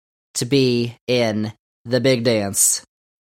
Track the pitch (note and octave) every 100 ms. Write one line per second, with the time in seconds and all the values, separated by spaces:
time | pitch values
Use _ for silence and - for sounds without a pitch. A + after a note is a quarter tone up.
0 | _ _ _ - B2 C#3 C3 A#2+ A#2 A#2
1 | - B2 A2+ G#2+ G#2+ - _ _ A#2 B2+
2 | C3 B2+ A#2+ A2 G2 F#2 - - - _
3 | _ _